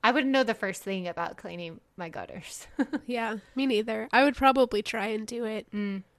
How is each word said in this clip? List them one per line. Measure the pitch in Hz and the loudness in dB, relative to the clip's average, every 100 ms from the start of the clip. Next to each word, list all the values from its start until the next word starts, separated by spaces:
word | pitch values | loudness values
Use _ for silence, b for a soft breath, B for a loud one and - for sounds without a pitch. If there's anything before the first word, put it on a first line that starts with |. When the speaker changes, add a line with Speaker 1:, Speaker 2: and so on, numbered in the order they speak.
Speaker 1:
I | 220 | 4
wouldn't | 254 269 | 4 4
know | 269 | 2
the | 226 | 2
first | 220 196 190 | 0 -4 -6
thing | - 190 175 | -6 -6 -6
about | 170 170 - | -6 -6 -8
cleaning | 190 175 170 165 _ - | -12 -10 -10 -12 _ -12
my | 170 | -10
gutters. | 165 90 175 - - - | -10 -12 -14 -14 -16 -12
<laughs> | - 254 302 - | -4 -4 -4 -4
Speaker 2:
Yeah, | 240 226 214 - | -4 -2 -6 -8
me | 254 269 | -2 2
neither. | 214 226 220 226 | 2 0 -4 2
I | 247 | 6
would | 285 254 | 6 6
probably | 269 262 247 208 | 4 6 4 2
try | - 233 208 | -2 -4 -2
and | 220 220 | -4 -4
do | 240 | -6
it. | 226 220 - | -4 -6 -6
Speaker 1:
Mm. | 208 202 196 - | -6 -4 -6 -10